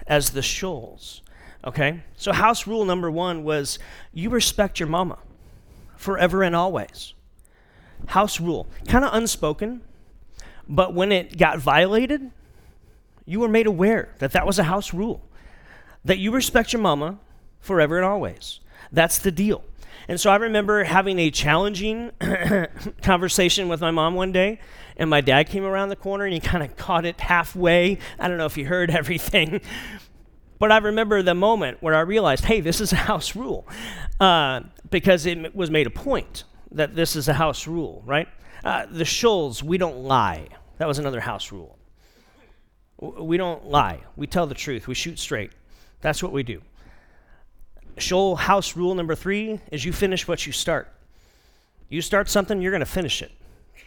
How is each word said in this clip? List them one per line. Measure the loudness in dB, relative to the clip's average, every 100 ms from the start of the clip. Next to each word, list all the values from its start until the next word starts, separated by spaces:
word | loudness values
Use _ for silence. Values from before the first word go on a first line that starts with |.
| 0
as | 2 2
the | -2
Shoals, | -4 -4 -6 -8 -12 -18 -18 -20 -20 -20 -20 -14
okay? | -8 0 0 -2 -12 -8
So | -2
house | 2 2 0 -4
rule | -2
number | -2 -2 -2
one | -2 -4 -4
was | -4 -4 -4 -8 -12 -18 -14
you | -8 -2
respect | 0 0 0 -2 -2
your | -2
mama | -2 -2 -6 -16 -20 -20 -20 -20 -20 -20 -12
forever | -4 0 2 2
and | 2
always. | 2 0 -2 -8 -14 -18 -20 -20 _ -20 _ _ -20 -20 -14 -2
House | 0 2 -2
rule, | -2 -4 -6 -8 2
kinda | 4 4 0
unspoken, | 0 -2 -2 -2 -6 -8 -14 -20 -20 -20 -20 -18 -18 -16 -4
but | 0 2
when | 2 2
it | 2 0 2
got | 2 2
violated, | 4 4 4 2 0 -4 -6 -18 -20 -20 -20 -20 -20 -20 _ -20
you | -6 -2
were | 2
made | 4 4
aware | 4 4 2 -2 -6
that | -2
that | 0 0
was | 2
a |
house | 2 0 -2
rule, | -4 -4 -6 -10 -20 -20 -20 -20 -20 -20 -8
that | 0 2
you | 2
respect | 0 2 2 2
your | 2
mama | 2 2 -2 -8 -16 -20 -20 -14
forever | 0 4 4 4
and |
always. | 0 0 -4 -8 -14 -16 -18 -20 -4
That's | 2 2 2
the | 0
deal. | 0 0 0 -6 -16 -16 -14 -6
And | 2
so | 4
I | 4
remember | 4 2 4 2
having | 4 4 4 2
a | 2
challenging | 2 2 4 2 -2 -4 -4 -8 -6
<clears throat> | -4 0 2 2 0 -6 -10 -2
conversation | 2 2 2 2 4 2 0
with | 0
my | 0
mom | 2 2
one | 0 0
day, | 2 2 -2 -12 -20 -14 -4
and | 2
my | 4
dad | 6 4 4
came | -2
around | -2 -2 -2
the | -6
corner | -6 -4 -2
and |
he | -2
kinda | -2 -2 -2
caught | -8 -2 0 0
it | -4
halfway. | 0 2 0 0 4 4 4 0 -8 -4
I | -4
don't | -2
know |
if | -4 -4
he |
heard | -2 0 2
<laughs> |
everything, | 0 0 -4 2 2 4 -2 -6 -14 -12 -16 -18 -20 -20 -20 -12 0
but | 6
I | 6
remember | 4 0 2 2
the | 4
moment | 4 4 2 0 -2
where | 2
I | 2
realized, | 2 2 4 2
hey, | 2 2
this | 2 0
is | 0
a | 0
house | 0 -2 -4
rule, | -8 -6 -8 -8 -14 -12 -10 -6 4
uh, | 6 6 4 -2 -8 -16 -4
because | 2 4 4
it | 4 -4
m-, | -6
was | -4 0
made | 2 2
a |
point | -2 -2 -2 -4 -14 -18 -20 -10
that | -2 -2
this | 0 -2 0
is | 0
a |
house | 2 0 -2 -6
rule, | -6 -6 -8
right? | -4 -2 -2 -12 -20 -8
Uh, | -4 -4 -4
the | -4 -2
Shoals, | 2 4 4 0 -4
we | -2 0
don't | 0 -4
lie. | 2 4 4 0 -10 -18 -16 -4
That | -2
was | -2
another | -2 -4
house | -6 -8 -10
rule. | -14 -18 -20 _ _ _ _ _ _ _ _ _ _ _ -18
W-, | -16 -10
we | -2 -2
don't | -2 -6 0
lie. | 2 2 -2 -12 -12
We | -4
tell | -2 -2
the |
truth. | -4 -8 -8 -6
We |
shoot | -6 -6 -8
straight. | -6 -6 -8 -14 _ -20 -20 -6
That's | -4 -4
what | -4
we | -4
do. | -6 -10 -14 -20 -20 -20 _ -20 _ -20 -20 -20 -20 -20 -16 -8
Shoal | -2 0 2
house | 0 2 2 0 -2
rule | -2
number | -2 -4
three | -4 -4 -4 -4 -8 -8
is | -8
you | -4
finish | -2 0 0 -2
what | -4 -4
you |
start. | -4 -2 -2 -4 -20 _ -20 _ _ _ _ _ _ -10
You | -6
start | 0 0 2
something, | 0 0 -2
you're | 0
gonna | -2
finish | -2 -4 -4 -6
it. | -8 -20 -20 -20 _ -20